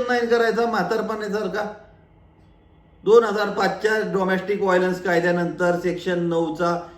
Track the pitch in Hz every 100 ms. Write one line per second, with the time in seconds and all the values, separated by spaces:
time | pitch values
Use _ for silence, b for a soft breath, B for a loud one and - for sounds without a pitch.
0 | 247 240 233 233 226 214 233 214 175 226
1 | 202 214 208 202 190 196 202 - - -
2 | - - - _ - - _ - - -
3 | 185 233 220 202 202 190 190 - 214 214
4 | 185 190 185 190 190 202 196 180 185 180
5 | 190 170 175 175 170 151 180 175 180 -
6 | 190 175 170 165 165 160 175 170 -